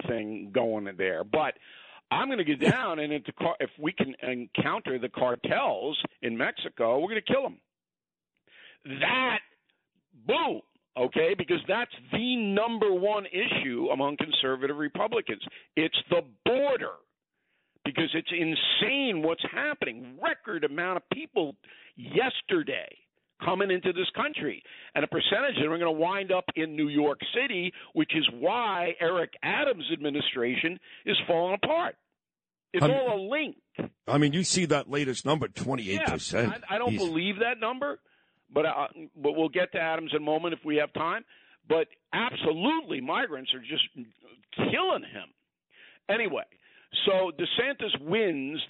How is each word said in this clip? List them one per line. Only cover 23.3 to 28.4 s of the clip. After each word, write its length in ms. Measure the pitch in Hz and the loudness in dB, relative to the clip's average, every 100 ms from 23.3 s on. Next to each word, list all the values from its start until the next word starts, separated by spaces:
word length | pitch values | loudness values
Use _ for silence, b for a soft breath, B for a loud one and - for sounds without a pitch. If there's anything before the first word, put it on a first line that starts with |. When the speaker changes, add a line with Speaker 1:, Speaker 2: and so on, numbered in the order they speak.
| - | -6
Speaker 1:
coming 260 | - 180 196 | -2 0 2
into 220 | 185 185 | 2 0
this 160 | 175 180 | 0 -2
country, 480 | - 277 302 147 90 - B B | -2 -2 -2 -6 -6 -12 B B
and 100 | - | -2
a 40 | 143 | -2
percentage 480 | - - 202 277 226 | 0 2 2 2 0
of 60 | |
them 80 | 151 | 0
are 60 | 165 | 2
gonna 120 | 170 | 0
wind 380 | 156 165 196 190 | 2 0 0 0
up 120 | 185 - - | 0 0 -2
in 200 | 160 151 | -2 0
New 120 | 147 | 2
York 320 | 147 147 139 - | 4 2 2 -2
City, 380 | 233 269 190 175 B B | 0 0 0 -4 B B
which 200 | - 156 | 0 2
is 140 | 160 139 | 4 2
why 560 | 120 | 2